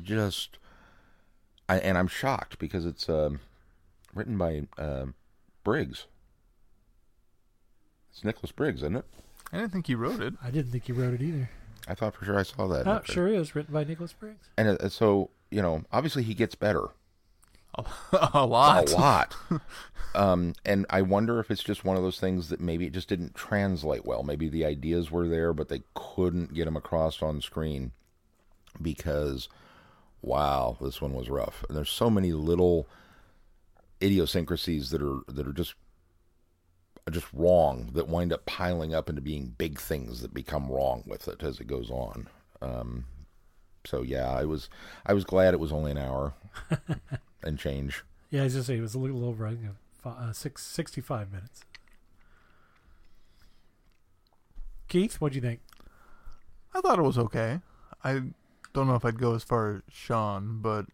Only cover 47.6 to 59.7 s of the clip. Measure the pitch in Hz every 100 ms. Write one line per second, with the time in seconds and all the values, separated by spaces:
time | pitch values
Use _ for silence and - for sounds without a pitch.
47.6 | - 69 69 - - - - 139 135 131
48.6 | 123 117 113 123 131 131 120 110 107 117
49.6 | 107 101 _ _ 123 120 117 104 147 -
50.6 | - - 165 - - 123 98 95 110 -
51.6 | - - - - - - - - _ -
52.6 | _ _ _ - - - - - - -
53.6 | - _ _ _ _ _ _ _ _ -
54.6 | - - - 180 208 - 151 131 120 117
55.6 | - - - - - - - - - -
56.6 | - 370 370 208 139 120 117 120 113 156
57.6 | - - - - 139 135 131 - _ _
58.6 | - 135 135 123 120 113 123 113 - 117
59.6 | 107